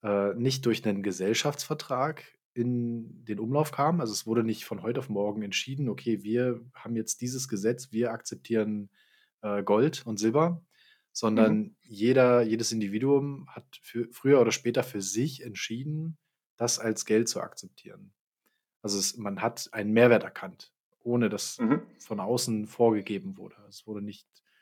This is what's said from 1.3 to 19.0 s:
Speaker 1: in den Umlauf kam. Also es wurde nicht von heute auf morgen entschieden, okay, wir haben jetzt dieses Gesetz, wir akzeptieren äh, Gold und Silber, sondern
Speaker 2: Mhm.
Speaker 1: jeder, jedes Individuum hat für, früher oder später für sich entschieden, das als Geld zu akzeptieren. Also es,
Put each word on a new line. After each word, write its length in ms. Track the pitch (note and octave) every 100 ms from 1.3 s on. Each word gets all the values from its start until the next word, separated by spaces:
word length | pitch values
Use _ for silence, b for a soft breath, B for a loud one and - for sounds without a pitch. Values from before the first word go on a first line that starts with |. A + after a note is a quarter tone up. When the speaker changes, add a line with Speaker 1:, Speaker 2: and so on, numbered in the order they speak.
| A2+ D3 D3 - D#3 - B2+ C#3 D3+ - _ _
Speaker 1:
in 720 | - A#2+ B2 A#2+ A#2 A#2 -
den 140 | - G#2
Umlauf 340 | A2 C#3 D3
kam. 280 | - C#3+ F3
Also 120 | A#2+
es 140 | G#2 -
wurde 180 | A2+
nicht 200 | A2+ A2
von 180 | - G#2
heute 180 | A2+ A#2+
auf 80 | B2+
morgen 340 | G#2 G#2 G#2
entschieden, 460 | G2+ F#2+ - C3+ C3+
okay, 340 | G#2 - G#2+
wir 380 | G2 A#2 B2+ A#2 A#2
haben 220 | - A#2 A#2
jetzt 240 | A2 -
dieses 280 | B2 C3 C3
Gesetz, 440 | G#2 G#2 B2 -
wir 180 | A2 A#2
akzeptieren 800 | A2+ - - - A2+ G#2+ G#2 G2+ b b b b _
äh, 200 | G#2+ G2+
Gold 440 | G2 G#2 C#3 - -
und 120 | G#2+
Silber, 440 | G#2+ C3 E3 E3+ _ b b b b
sondern 460 | - A2+ A2 A2 -
Speaker 2:
Mhm. 180 | G#2+ _
Speaker 1:
jeder, 600 | _ G#2 A2 C3 B2+ B2
jedes 300 | A2+ A2+ A#2
Individuum 760 | A2+ G#2 G#2+ C3 C#3 C#3+ C#3 -
hat 280 | - _ -
für, 260 | - A#2+ A#2
früher 280 | - C3+ C#3
oder 120 | A2+
später 300 | - A#2+ A#2+
für 200 | C3 G#2
sich 400 | F#2+ G2+ C#3+ -
entschieden, 760 | B2 G2+ - A#2 C#3 D#3 D#3+ D#3+ _ _ _ _
das 220 | A#2 -
als 260 | A2+ A2
Geld 240 | - G#2+ A#2
zu 120 | -
akzeptieren. 720 | - - - - - G2 G2 _ _ _ _ _ _ _
Also 160 | A2
es, 180 | G2+